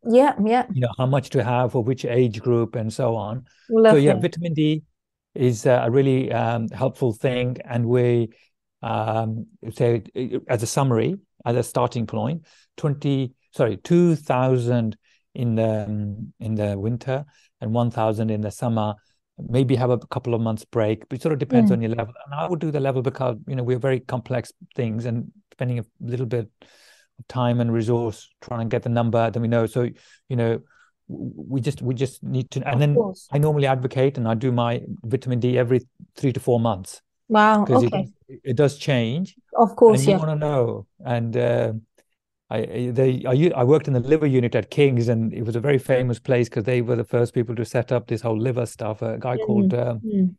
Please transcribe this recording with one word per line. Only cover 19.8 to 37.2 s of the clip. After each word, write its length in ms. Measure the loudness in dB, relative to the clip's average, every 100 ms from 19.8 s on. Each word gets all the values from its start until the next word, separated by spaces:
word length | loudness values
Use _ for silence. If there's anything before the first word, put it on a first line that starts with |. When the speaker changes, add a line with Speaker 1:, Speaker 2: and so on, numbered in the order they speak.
| 2
Speaker 2:
a 80 | 0
couple 380 | -2 -8 -2 -2
of 60 |
months 220 | -2 -4
break, 460 | -4 -2 0 -2 -6
but 80 | -6
it 40 |
sort 100 | -4
of 60 | -2
depends 320 | 2 4 4
Speaker 1:
Mm. 20 |
Speaker 2:
on 80 | 4
your 80 | 0 -4
level. 180 | -6 -10 -12
And 100 | -8
I 120 | -4
would 120 | -2
do 100 | -2
the 100 | -2
level 220 | 0 0
because, 360 | -2 -2 -4 -4 -8
you 80 | -6
know, 80 |
we're 160 | -2 0
very 200 | 0 -2
complex 540 | -4 -8 -4 -6 -6 _ -16 -6
things, 300 | -4 -4 -4
and 260 | -6 -8 -16 _
spending 280 | _ -6 -4
a 60 | -8 _
little 260 | -8 -6 -4
bit 220 | -4 -6 _ -20 _ _ _ _ _
of 80 | -10
time 320 | -2 0 2
and 140 | 2
resource 560 | 0 2 0 0 -6 -16 _
trying 280 | -12 -6 -2
to 40 | -2
get 80 |
the 60 | 0
number, 420 | 0 2 2 0
then 100 | 0
we 60 | 0
know. 180 | 0 0
So, 240 | 0 -2 -4 _ _ _
you 60 | -2
know, 260 | 0 -2 -6 _ _ _ _
w-, 220 | -12 -12 -12
we 260 | -6 -4
just, 200 | -4 -4
we 140 | -6 -4
just 260 | -4 -6
need 300 | -6 -6 -4
to, 80 | -6 -2
and 80 | 0
Speaker 1:
Of 60 |
Speaker 2:
then 140 | 2 2
Speaker 1:
course. 320 | 0 -6 -6
Speaker 2:
I 80 | 0
normally 260 | 2 2 2
advocate, 540 | 0 -2 0 0 0
and 80 | -2
I 80 | 0
do 160 | 0
my 320 | 0 0 -2 -6 -12
vitamin 360 | -4 -4 -2 -2
D 180 | 0 0
every 240 | 2 0 0 _ -20 -4
three 180 | -2
to 60 | -2
four 200 | 0 2
months. 420 | 2 -2 -8 -18 _ _